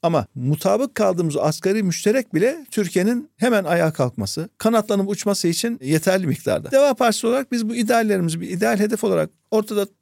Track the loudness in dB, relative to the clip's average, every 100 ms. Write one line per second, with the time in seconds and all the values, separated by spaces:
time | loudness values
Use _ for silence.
0 | 2 0 -2 -4 -2 0 2 0 0 0
1 | 0 0 -2 0 -2 0 0 0 0 0
2 | 0 0 0 0 0 -2 -6 -4 0 0
3 | 0 0 -4 _ 0 2 2 2 2 2
4 | -2 -2 -6 -6 -10 _ 2 2 2 0
5 | 0 -2 -2 0 0 0 -4 -4 0 0
6 | 2 0 0 -2 -2 -2 2 2 4 4
7 | 0 0 0 -2 -2 -4 -4 -2 2 2
8 | 2 0 0 -4 -6 -2 0 0 0 0
9 | 0 0 -2 _ _ -2 0 -2 -4 _